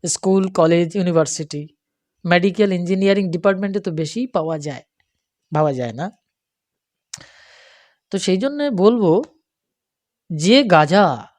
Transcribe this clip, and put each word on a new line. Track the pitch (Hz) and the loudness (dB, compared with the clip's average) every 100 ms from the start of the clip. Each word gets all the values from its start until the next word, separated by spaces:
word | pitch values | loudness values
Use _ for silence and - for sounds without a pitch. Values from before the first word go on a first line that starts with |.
| 170 | -8
স্কুল, | - 190 190 190 | -4 0 0 0
কলেজ, | 190 160 170 170 202 | 2 2 4 0 -2
ইউনিভার্সিটি, | 180 165 151 - 151 147 151 _ _ _ _ _ 175 | 0 0 0 -4 -10 -12 -14 _ _ _ _ _ 0
মেডিকেল, | 175 190 190 208 | 2 2 0 0
ইঞ্জিনিয়ারিং | 180 175 190 196 196 190 | 0 -2 0 2 2 0
ডিপার্টমেন্টে | 170 202 190 196 196 | 0 0 0 -4 -4
তো | 190 | -6
বেশিই | 160 156 226 254 | -6 -6 -6 -4
পাওয়া | 185 160 160 | -4 -4 -6
যায়, | 147 131 _ _ _ _ _ _ _ | -8 -12 _ _ _ _ _ _ _
ভাবা | 151 151 | -2 0
যায় | 131 120 | -2 -6
না? | 113 180 - _ _ _ _ _ _ _ _ _ - - _ _ _ _ _ _ _ _ | -8 -10 -12 _ _ _ _ _ _ _ _ _ -20 -20 _ _ _ _ _ _ _ _
তো | 196 | -6
সেই | 185 190 | -2 -2
জন্যে | 262 285 285 | -2 -4 -4
বলবো, | 208 196 240 190 170 294 _ _ _ _ _ _ _ _ _ _ | 2 2 4 2 2 -2 _ _ _ _ _ _ _ _ _ _
যে | 160 165 254 | -4 4 4
গাঁজা | 254 170 151 190 190 120 - | 6 4 4 4 2 0 -10